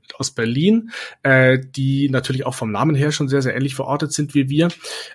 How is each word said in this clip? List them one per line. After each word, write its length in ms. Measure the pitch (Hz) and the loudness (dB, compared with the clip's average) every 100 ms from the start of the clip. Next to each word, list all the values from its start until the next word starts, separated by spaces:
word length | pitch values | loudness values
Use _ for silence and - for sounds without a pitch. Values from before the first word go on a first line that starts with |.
| - - | -16 -10
aus 140 | 131 | -8
Berlin, 600 | - 113 131 185 226 226 - - - | -4 -2 2 2 2 0 -10 -14 -4
äh, 360 | 139 131 131 131 | 2 6 6 4
die 480 | 131 139 135 139 139 | 0 -4 0 2 0
natürlich 380 | 131 - 131 131 | 0 -2 -4 -4
auch 100 | - | -6
vom 160 | 110 | -4
Namen 240 | 101 156 139 | 0 2 2
her 160 | 147 | 0
schon 160 | 151 135 | 0 0
sehr, 140 | 139 | 0
sehr 160 | 131 123 | 0 -2
ähnlich 180 | 135 131 | -2 -4
verortet 380 | - 143 151 | -4 -2 -2
sind 220 | - 143 143 | -4 -2 0
wie 120 | 135 | 0
wir. 220 | 147 170 - - - - | 2 0 -2 -12 -14 -14